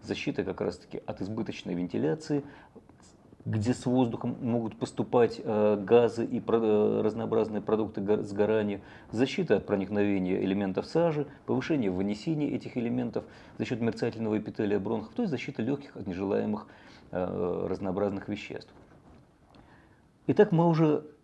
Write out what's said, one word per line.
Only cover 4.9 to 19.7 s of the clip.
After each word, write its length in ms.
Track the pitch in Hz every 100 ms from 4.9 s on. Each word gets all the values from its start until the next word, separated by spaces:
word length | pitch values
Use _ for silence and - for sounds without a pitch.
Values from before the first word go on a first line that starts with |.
| - 107 127 113 -
э, 420 | - 107 104 104
газы 400 | 95 117 117 117
и 140 | 117 120
про-, 220 | - 113
э, 400 | 110 104 107 107
разнообразные 580 | 107 110 113 113 107 107
продукты 400 | 101 107 104 -
го-, 220 | 98 107
сгорания, 600 | 104 101 104 110 104 98 - - -
защита 460 | 110 139 - 170 101
от 100 | -
проникновения 800 | 98 95 104 101 98 90 95
элементов 420 | 98 98 98 95 -
сажи, 400 | 160 170 151 143 - -
повышение 440 | 120 131 156 104
вынесения 600 | 92 101 104 - 156 147
этих 260 | 123 - 131
элементов 480 | 117 123 120 107 - - - -
за 60 |
счет 160 | 110 120
мерцательного 580 | 117 104 120 104 110 107
эпителия 400 | 107 - 107 101
бронхов, 340 | 101 110 110
то 80 | -
есть 80 | 226
защита 300 | 127 - 135
легких 360 | 113 143 - -
от 100 | 92
нежелаемых, 640 | 87 98 104 107 104 - - - - -
э, 560 | 90 92 92 92 90 92
разнообразных 600 | 92 98 92 104 98 -
веществ. 440 | 101 - - - - - - - - - _ _ - -